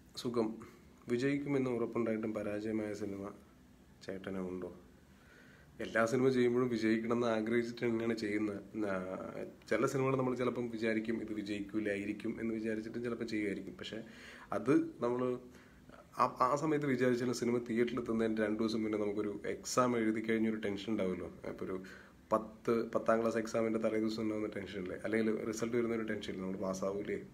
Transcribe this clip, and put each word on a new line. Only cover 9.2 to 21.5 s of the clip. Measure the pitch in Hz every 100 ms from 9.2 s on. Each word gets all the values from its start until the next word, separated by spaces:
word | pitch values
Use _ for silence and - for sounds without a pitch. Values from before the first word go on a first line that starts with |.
| 101 104 104 - -
ചില | 110 127
സിനിമകൾ | 135 131 131
നമ്മൾ | 127 123
ചിലപ്പം | 123 120 120
വിചാരിക്കും | 113 113 110 110 110
ഇത് | 107
വിജയിക്കൂലായിരിക്കും | 107 98 101 98 107 104 101 101 101 113 117
എന്ന് | 113
വിചാരിച്ചിട്ട് | 113 110 110 113 120
ചിലപ്പം | 120 117 113
ചെയ്യുമായിരിക്കും. | 110 104 95 95 -
പക്ഷേ | 101 107 113 - - - -
അത് | 101 110 160
നമ്മൾ | 160 - 120 123 127 123 - - - - - - - -
ആ, | 123
ആ | - 127 139
സമയത്ത് | 156 147 143
വിചാരിച്ചാലും | 123 127 120 123
സിനിമ | 117 120 120
തിയേറ്ററിൽ | 117 113 117 127
എത്തുന്നതിന് | 117 113 113 110
രണ്ട് | 107 107
ദിവസം | 113 110
മുന്നേ | 110 107
നമുക്കൊരു | 104 101 107 101 -
exam | 98 - - 123 120
എഴുതി | 110 110
കഴിഞ്ഞൊരു | 110 113 113 110
tension | 104 98 107
ഉണ്ടാവുമല്ലോ. | 107 95 90 87 -
ഇപ്പോൾ | 98